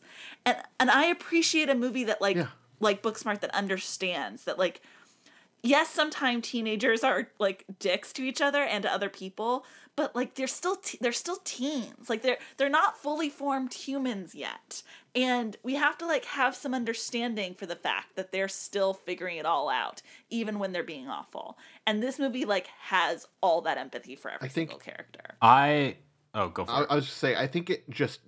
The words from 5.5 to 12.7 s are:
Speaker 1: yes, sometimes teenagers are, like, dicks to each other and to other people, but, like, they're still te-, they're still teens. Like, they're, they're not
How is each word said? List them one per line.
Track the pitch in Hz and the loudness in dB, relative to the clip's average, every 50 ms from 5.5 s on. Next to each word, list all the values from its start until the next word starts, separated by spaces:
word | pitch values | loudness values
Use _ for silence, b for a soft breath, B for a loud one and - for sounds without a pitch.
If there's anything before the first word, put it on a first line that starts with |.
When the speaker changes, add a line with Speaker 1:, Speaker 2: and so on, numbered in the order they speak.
| _ _ | _ _
Speaker 1:
yes, | - 240 277 294 320 - | 2 4 6 6 4 4
sometimes | - - 302 311 294 - 285 254 240 240 226 - | 2 2 0 0 0 0 0 2 2 0 -2 -2
teenagers | - 233 226 220 220 208 226 262 226 240 | -4 -2 0 0 0 2 2 2 4 4
are, | 269 262 196 185 247 - _ - | 4 2 2 2 0 -4 _ 0
like, | 208 196 190 - - - 196 - | 0 0 0 -2 -10 -16 -10 -4
dicks | - 190 180 202 - - - | 0 0 0 0 -2 -6 -6
to | - | -4
each | 262 262 262 - | -4 -4 0 2
other | 294 285 285 285 | 2 2 4 2
and | 285 - 151 - | 2 2 0 0
to | 196 - | 0 0
other | - 196 202 196 | 0 0 -2 -4
people, | - - 185 190 - - 214 233 247 277 b b b b b b _ | -6 -8 -12 -10 -8 -4 0 0 0 0 b b b b b b _
but, | - 311 - - | -2 -2 0 0
like, | 240 - - - | -2 -2 -2 -4
they're | - 262 | -4 -4
still | 254 - - - 359 392 | -4 -4 -2 -2 -2 -2
te-, | 381 - - - - | -2 -4 -8 -6 -2
they're | - 240 | -2 0
still | 240 - - 339 359 - - | 0 -2 -4 -4 -6 -6 -6
teens. | - - - 247 285 311 262 202 - - - 226 - | -8 -6 -4 -4 -2 -2 -2 -4 -6 -10 -10 -4 -4
Like, | 233 220 | -4 0
they're, | 247 262 247 B B B B - | 2 0 0 B B B B -2
they're | 269 | 0
not | 277 | 2